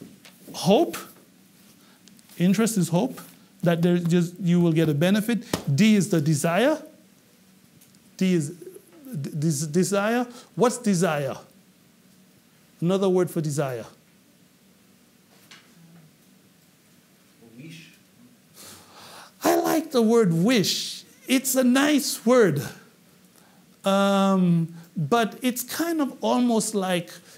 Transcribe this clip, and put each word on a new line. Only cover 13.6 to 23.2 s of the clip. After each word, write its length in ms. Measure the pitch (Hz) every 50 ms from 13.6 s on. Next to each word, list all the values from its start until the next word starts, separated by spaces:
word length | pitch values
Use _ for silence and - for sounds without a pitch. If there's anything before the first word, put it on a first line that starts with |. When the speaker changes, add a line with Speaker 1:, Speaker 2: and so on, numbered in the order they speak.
| 147 131 127 113 104 - - _ _ _ _ _ _ _ _ _ _ _ _ _ _ _ _ _ _ _ _ _ _ _ _ _ _ _ _ _ _ - - - _ _ - 170 165 165 170 170 156 156 _ _ _ _ _ _ _ _ _ _ _ _ _ _ _ _ _ _ _ _ _ _ _ _ _ _ 113 117 113
Speaker 2:
Wish. 340 | 123 151 160 - - - - - _ _ _ _ _ - - _ _ _ _ _ - - - - - - - - - - - - - - - _ - -
Speaker 1:
I 140 | 311 339
like 340 | 339 339 330 320 320 320 -
the 120 | - 247 226
word 300 | 214 233 233 226 180 165
wish. 680 | 165 175 233 269 220 165 - - - - - - - - - - _ -
It's 300 | - 247 269 269 - -
a 80 | 262 254
nice 600 | 247 247 269 285 294 302 262 - - - - -
word. 380 | 220 254 254 220 175 143 139 - - - - - _ _ _ _ _ _ _